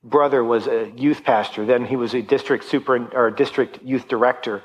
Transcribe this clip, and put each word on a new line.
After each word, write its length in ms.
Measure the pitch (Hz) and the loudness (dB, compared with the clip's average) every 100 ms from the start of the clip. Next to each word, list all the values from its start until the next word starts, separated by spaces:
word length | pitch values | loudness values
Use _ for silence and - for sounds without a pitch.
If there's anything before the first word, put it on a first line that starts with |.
brother 400 | 117 147 143 135 | 2 2 4 2
was 240 | 117 113 107 | 2 0 0
a 240 | 117 110 | -4 -4
youth 300 | 113 139 147 | -2 0 0
pastor. 420 | - 113 101 - 107 | 2 0 0 -6 0
Then 180 | 123 | 0
he 120 | 117 131 | 0 -2
was 180 | 117 | -2
a 80 | 123 | -4
district 420 | 104 135 - 127 - | 0 0 0 -4 -2
superin-, 460 | 139 - 123 120 | -4 0 -2 0
or 160 | 127 113 | 0 0
district 500 | 107 135 - 120 - | 2 -2 0 -2 -4
youth 240 | 127 131 - | -4 -4 -2
director. 560 | 120 120 - - 104 | 0 2 0 -4 -8